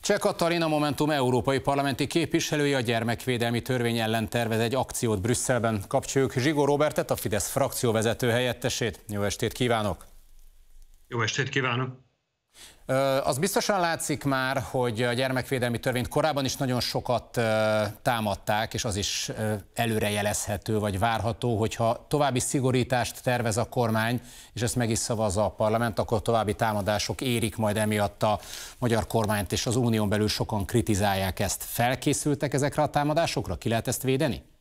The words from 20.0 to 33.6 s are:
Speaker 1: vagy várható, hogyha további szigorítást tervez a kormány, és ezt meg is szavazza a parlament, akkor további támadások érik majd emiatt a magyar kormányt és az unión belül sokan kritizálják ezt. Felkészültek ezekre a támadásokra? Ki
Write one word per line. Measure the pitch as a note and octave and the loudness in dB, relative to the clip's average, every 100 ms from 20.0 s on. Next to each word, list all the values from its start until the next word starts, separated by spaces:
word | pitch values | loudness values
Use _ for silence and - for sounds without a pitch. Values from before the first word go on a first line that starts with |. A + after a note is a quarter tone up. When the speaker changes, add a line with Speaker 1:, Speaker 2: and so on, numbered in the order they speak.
| G#2+ G#2 G#2 G2+ - G2 - A2 | 0 0 0 -2 -4 -4 -2 0
Speaker 1:
vagy | G#2 F#2+ | 0 0
várható, | A#2 A2+ G#2+ G#2+ A#2+ A2 | 0 2 -2 -2 -2 0
hogyha | A2 - A2+ A#2+ - | 0 0 0 0 -2
további | D3 C#3 B2+ | 0 2 2
szigorítást | - D3+ B2+ C3 A#2 B2+ A#2 - | 0 0 2 2 2 0 -2 -4
tervez | - A#2+ A#2 A2 | -2 0 0 0
a | A2 | -2
kormány, | C3+ A#2 A2 A2+ A#2+ - - - | 0 0 2 0 -2 -6 -20 -16
és | - | -4
ezt | B2 B2 | -2 0
meg | A2+ | 0
is | A2+ | 0
szavazza | - A2 A2 F#2 | -2 0 0 2
a | G2+ | 0
parlament, | - G#2+ A2 A#2 - | 2 2 2 0 -2
akkor | G#2 A2 | -2 0
további | - A2+ G#2 | 2 2 0
támadások | G2 A2+ G#2 G2 G#2 - G#2+ | 0 0 0 0 -2 -2 -4
érik | C3+ A#2+ A2+ - | -2 0 -2 0
majd | G#2+ G#2 | 0 0
emiatt | G#2+ G#2+ G2+ - | 0 2 0 0
a | A2 G2+ - - - - | 0 0 -4 -14 -14 -4
magyar | B2 A2 G2+ | 0 0 2
kormányt | A#2 G#2 G#2 G2 | 0 2 0 0
és | G2+ - | -2 0
az | A2 | 2
unión | A#2+ A2 G#2 | 2 2 2
belül | G#2 G#2+ | 2 0
sokan | - - G#2+ G2 | 0 -2 -2 0
kritizálják | A#2+ A2 G2 G#3 G3 F#2 - | 0 2 2 2 2 -2 -2
ezt. | G3 - | -4 -4
Felkészültek | - - A#2+ C3+ - C3+ D3+ C#3+ C#3+ | -6 0 0 2 0 0 0 -2 0
ezekre | C3+ C#3+ - | 0 0 0
a | D3 | 0
támadásokra? | D3 D3 D3+ E3 - G2+ | 2 2 2 0 -2 -4
Ki | F2 | -4